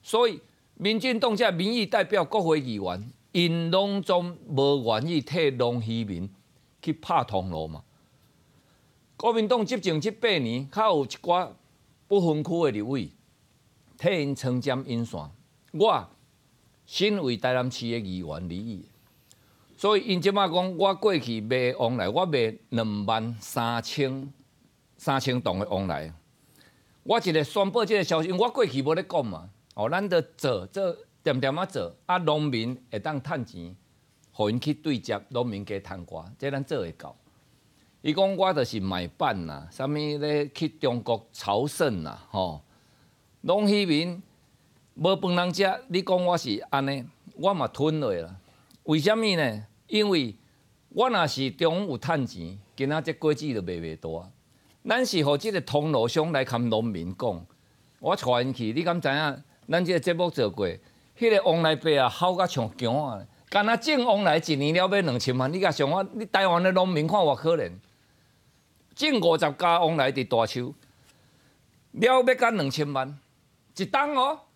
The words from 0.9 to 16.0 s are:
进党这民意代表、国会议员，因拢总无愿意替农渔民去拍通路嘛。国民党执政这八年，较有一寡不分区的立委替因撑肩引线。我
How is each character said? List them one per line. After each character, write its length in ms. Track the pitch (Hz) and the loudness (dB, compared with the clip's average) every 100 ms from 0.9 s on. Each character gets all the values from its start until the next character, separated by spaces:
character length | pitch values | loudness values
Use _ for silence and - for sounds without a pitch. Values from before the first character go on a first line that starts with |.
| 220 | 0
进 200 | 262 226 | 0 0
党 160 | 247 208 | 0 2
这 160 | 226 | 2
民 220 | 175 190 | 2 -2
意 120 | 240 202 | 0 0
代 180 | 220 | 0
表、 200 | 185 202 | 2 0
国 180 | 151 220 | 2 0
会 200 | 165 156 | 2 2
议 140 | 127 107 | 0 -4
员， 360 | 92 90 113 - _ | -4 -6 -10 -16 _
因 380 | 175 175 170 165 | 0 2 2 0
拢 300 | 185 202 202 | 2 2 -2
总 360 | - 180 175 170 - | 0 0 0 -10 -4
无 360 | 139 139 143 | 2 4 2
愿 240 | 117 110 151 | 2 0 0
意 120 | 170 | -2
替 300 | - 165 151 | -2 0 0
农 300 | 127 120 120 | 2 0 0
渔 220 | 110 113 | -4 -4
民 260 | 107 85 98 - _ _ _ _ | -4 -6 -8 -12 _ _ _ _
去 120 | - | -6
拍 300 | 151 - 165 | -6 0 0
通 260 | 123 101 92 | 2 -2 -2
路 180 | 80 80 | -6 -6
嘛。 160 | 78 - _ _ _ _ _ _ _ _ _ _ _ _ _ | -10 -18 _ _ _ _ _ _ _ _ _ _ _ _ _
国 160 | 226 | 0
民 140 | 226 214 | 2 4
党 180 | 247 208 | 2 2
执 140 | 240 | -2
政 200 | 180 156 | 0 0
这 100 | 175 | -2
八 200 | 214 233 | 0 2
年， 400 | 180 120 120 135 | 2 0 -4 -6
较 260 | 202 220 165 | 0 2 2
有 100 | 131 | 0
一 40 | |
寡 400 | - - 175 160 - _ _ _ _ _ | -6 0 0 0 -10 _ _ _ _ _
不 140 | 202 | 2
分 220 | 170 151 | 4 0
区 220 | 151 170 156 | 0 2 2
的 60 | |
立 100 | 104 | 0
委 300 | 107 135 90 _ _ _ _ _ _ _ _ _ | -4 -4 -6 _ _ _ _ _ _ _ _ _
替 240 | 175 185 | 0 0
因 140 | 143 135 | -2 -2
撑 260 | 131 127 | -2 -2
肩 220 | 139 131 135 | 0 -4 -2
引 180 | 117 117 | -4 -4
线。 140 | 87 76 - _ _ _ | -8 -12 -16 _ _ _
我 360 | 156 214 151 | 2 2 2